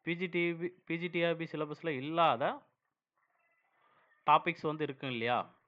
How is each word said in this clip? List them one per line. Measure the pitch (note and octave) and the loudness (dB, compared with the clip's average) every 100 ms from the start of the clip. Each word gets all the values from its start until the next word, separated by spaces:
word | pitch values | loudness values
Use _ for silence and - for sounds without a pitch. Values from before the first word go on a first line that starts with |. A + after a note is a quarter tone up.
பி | - E3+ | -6 -4
ஜி | F#3 | -2
டி | F3 F3 | 0 0
பி, | E3+ F3 F3+ | -2 -6 -8
பி | - E3 | -8 -6
ஜி | F3 | -4
டி | E3+ | 0
ஆர் | E3+ D#3+ | 0 0
பி | E3 | -4
சிலபஸ்ல | D3+ D3+ D3 E3 | -6 -6 -6 -6
இல்லாத | C3+ C#3+ E3 D#3+ A#2 D3+ C#4 - _ _ _ _ _ _ _ _ _ _ _ _ _ _ _ - | -4 -2 2 4 4 0 -4 -12 _ _ _ _ _ _ _ _ _ _ _ _ _ _ _ 6
டாபிக்ஸ் | D3+ E3+ E3 | 6 4 -2
வந்து | D#3 D3+ | -4 -2
இருக்கும் | D3 C3+ C#3 | -4 -6 -6
இல்லையா? | A#2+ A#2 A#2+ F2 - | -2 0 0 -2 -10